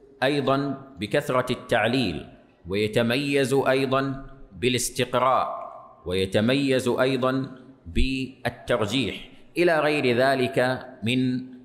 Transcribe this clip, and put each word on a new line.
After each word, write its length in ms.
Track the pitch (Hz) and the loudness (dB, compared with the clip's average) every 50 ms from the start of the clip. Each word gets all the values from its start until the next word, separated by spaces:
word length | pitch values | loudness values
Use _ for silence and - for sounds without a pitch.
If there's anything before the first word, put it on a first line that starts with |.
| - - - - | -20 -16 -6 -2
أيضًا 600 | 127 139 151 143 127 127 135 139 143 143 131 - - - - - | 0 0 0 2 2 2 0 0 0 -4 -6 -8 -12 -16 -12 -8
بكثرة 520 | 107 104 - 147 143 - 127 127 123 - | -4 -2 -2 -2 0 0 0 0 0 0
التعليل، 760 | 123 127 - - 123 113 104 117 120 135 120 92 78 69 - - - - - _ _ _ - 87 | -2 -4 -2 0 0 2 2 2 2 0 0 -2 -4 -6 -10 -14 -20 -20 -20 _ _ _ -10 -4
ويتميز 840 | 95 104 107 107 107 120 117 117 120 139 147 139 143 139 139 123 139 | -2 -2 0 0 2 0 2 2 0 -2 -2 0 0 0 2 2 2
أيضًا 720 | 135 - - 131 139 135 123 131 135 135 139 135 135 - - - - - - | 2 2 2 2 2 2 0 0 0 -2 -2 -6 -8 -10 -14 -18 -20 -20 -20
بالاستقراء، 1200 | - 90 98 127 127 120 - - - - 123 120 - 123 123 131 127 107 85 - - - - - - - - - - - - | -8 -2 -2 0 0 0 -2 -2 -2 -2 -2 0 2 2 4 4 4 2 0 -2 -4 -10 -10 -12 -16 -18 -20 -20 -20 -14 -6
ويتميز 840 | 85 90 95 95 95 - 107 107 117 135 143 139 135 131 127 - 123 | -2 -2 0 0 2 2 2 2 2 2 2 2 2 2 2 2 2
أيضًا 600 | 117 - 127 135 135 127 127 131 131 135 131 - - - - - - _ - | 2 2 2 2 2 2 0 0 0 0 -4 -6 -10 -16 -20 -20 -20 _ -12
بالترجيح، 1400 | - - - 131 131 135 131 131 123 - - - 120 - - - - 120 - 107 98 113 135 120 92 85 - - - - - - - - 165 | -2 2 2 2 2 0 -2 -6 -6 -8 -8 -8 -8 -8 -6 -4 -2 0 0 0 0 0 0 -2 -2 -4 -8 -12 -18 -20 -20 -20 -6 -2 2
إلى 220 | 175 175 165 156 | 2 4 4 4
غير 360 | 143 151 151 147 131 127 120 | 2 2 2 2 2 2 4
ذلك 720 | 117 127 135 135 131 127 123 - 127 123 127 127 123 - - - - | 4 4 4 2 2 0 0 2 2 2 0 0 -4 -8 -14 -12 -6
من 380 | 101 113 123 127 127 127 127 127 127 - - - | -2 0 0 2 2 0 0 -2 -6 -8 -14 -18